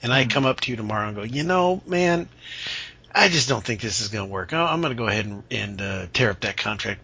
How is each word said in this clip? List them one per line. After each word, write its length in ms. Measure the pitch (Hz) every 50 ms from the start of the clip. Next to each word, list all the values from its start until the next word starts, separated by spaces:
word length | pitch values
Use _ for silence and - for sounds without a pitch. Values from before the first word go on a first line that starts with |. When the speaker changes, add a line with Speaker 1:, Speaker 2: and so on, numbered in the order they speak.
| -
Speaker 1:
and 80 | 117
I 120 | 127 135 127
Speaker 2:
Mm-hmm. 80 | 120
Speaker 1:
come 160 | - 143 135
up 140 | 131 127 -
to 100 | - -
you 60 | 123
tomorrow 320 | 110 107 107 107 107 104 107
and 80 | 107
go, 60 | 104 104
"You 200 | 113 123 143 156
know, 400 | 170 180 185 180 180 185 196 -
man, 440 | - 180 175 180 175 175 170 175 - - - - - - - - - - - - - - - - - -
I 140 | 196 214 196
just 200 | 170 156 123 127
don't 140 | 135 107 98
think 200 | - 117 101 -
this 180 | 110 98 -
is 80 | 104 101
gonna 180 | 104 107 98
work. 280 | 98 98 95 92 - 156
I, 180 | 165 170 170 156
I'm 80 | 165
gonna 140 | 170 147 123
go 140 | 117 117 107
ahead 180 | 101 107 104
and, 160 | 104 101 101 98 -
and, 320 | - 110 107 104 101 95 101
uh, 240 | 98 98 95 92 90 -
tear 160 | - 127 110
up 100 | 98 -
that 160 | - 104 98
contract." 440 | - - 104 107 98 - 110 101 -